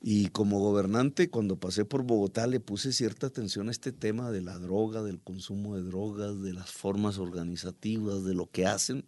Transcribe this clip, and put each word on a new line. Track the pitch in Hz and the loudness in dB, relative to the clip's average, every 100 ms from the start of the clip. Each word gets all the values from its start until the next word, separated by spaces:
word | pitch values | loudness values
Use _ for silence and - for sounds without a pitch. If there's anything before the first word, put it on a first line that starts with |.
Y | 117 104 95 | 2 4 4
como | - 104 101 | 2 2 4
gobernante, | 104 101 95 110 135 139 180 | 4 4 4 4 2 4 2
cuando | 120 104 92 | 2 0 0
pasé | 92 95 | -2 -2
por | 101 139 | 0 0
Bogotá, | 123 113 98 104 117 | 2 4 4 2 0
le | 127 | 0
puse | - 101 139 | -2 -4 -2
cierta | 123 113 - 135 | 0 0 -2 -6
atención | 131 104 104 104 | -4 -4 -2 -4
a | |
este | 117 135 | -4 -6
tema | 127 110 110 123 | -4 -2 -2 -2
de | 104 | -4
la | 90 90 | -4 -8
droga, | 90 95 110 110 | -2 2 2 0
del | 104 90 | -4 -6
consumo | - 92 92 98 101 101 | -8 -10 -6 -6 -4 -4
de | |
drogas, | 92 92 107 104 101 101 | -4 -4 -4 -4 -4 -4
de | 98 | -6
las | 90 92 | -6 -10
formas | - 98 98 104 98 | -4 0 2 2 0
organizativas, | 90 87 85 87 90 - 107 110 107 98 | -4 -4 -4 -4 -6 -6 -2 -2 0 0
de | 95 | 0
lo | 90 87 | 0 0
que | - | 2
hacen | 92 101 - 131 | 2 2 0 -2